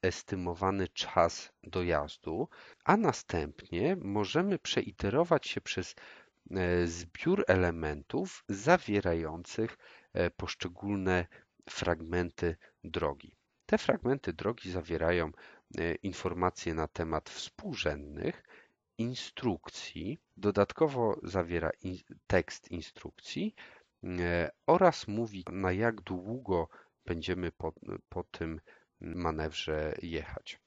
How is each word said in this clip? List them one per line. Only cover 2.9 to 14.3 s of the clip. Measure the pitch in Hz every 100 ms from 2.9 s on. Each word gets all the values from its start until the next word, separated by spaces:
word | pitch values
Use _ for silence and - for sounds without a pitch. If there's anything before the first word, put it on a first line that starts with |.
| 196
następnie | 202 - - 87 73 - - 85 123 190
możemy | 98 101 101 151 190 196
przeiterować | - - - - 101 120 170 151 -
się | -
przez, | - - 90 - - - - _ -
e, | 95 90 87 87
zbiór | 85 87 - - 196 -
elementów | 95 90 82 78 73 69 143 185 - _
zawierających, | 98 117 175 - 101 95 85 80 80 87 - 113 - - - _
e, | - 87
poszczególne | - 87 - 92 87 101 101 95 92 87 - _ _ -
fragmenty | - - 82 82 87 87 - 85 82 - _
drogi. | 95 85 78 69 - _ _ _ -
Te | 214
fragmenty | - - 120 135 -